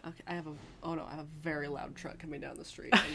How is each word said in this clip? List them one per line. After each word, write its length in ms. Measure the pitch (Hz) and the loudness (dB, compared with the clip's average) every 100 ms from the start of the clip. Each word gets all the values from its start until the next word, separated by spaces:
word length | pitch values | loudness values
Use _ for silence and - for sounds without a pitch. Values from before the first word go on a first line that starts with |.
| 165 | -6
okay, 160 | 165 - | -10 -4
I 60 | |
have 120 | 175 156 | -4 -2
a, 60 | 147 - - | -8 -10 -8
oh 120 | 170 | -2
no, 100 | 165 | -2
I 120 | - 151 | -2 -6
have 80 | |
a 160 | 151 156 | -8 -4
very 240 | 160 151 143 | 0 0 0
loud 280 | 143 - - | -2 -4 -6
truck 220 | - - | -8 -8
coming 220 | 160 147 | -6 -6
down 160 | - - | -6 -8
the 80 | |
street. 260 | - - - | -8 -10 8
I, 80 | 208 - | 8 8